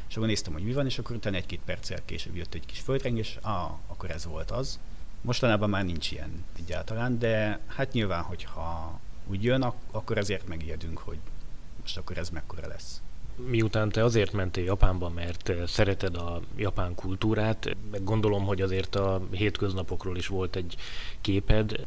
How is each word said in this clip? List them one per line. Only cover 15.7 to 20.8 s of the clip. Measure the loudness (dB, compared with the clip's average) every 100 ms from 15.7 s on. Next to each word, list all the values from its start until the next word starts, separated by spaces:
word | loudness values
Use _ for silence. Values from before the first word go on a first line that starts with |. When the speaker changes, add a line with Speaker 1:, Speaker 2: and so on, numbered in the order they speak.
| 2 4 2 0 -2
Speaker 2:
a | -2 -4 -4 -2
japán | 0 2 0
kultúrát, | 0 -2 0 2 2 2 0 -2 -2 -2
meg | -2
gondolom, | 2 4 4 4
hogy | 2 2
azért | 2 0 0
a | 2 2 2 0
hétköznapokról | 0 0 2 0 0 0 0 0 -2
is | 0
volt | 0 0 0
egy | -2 -4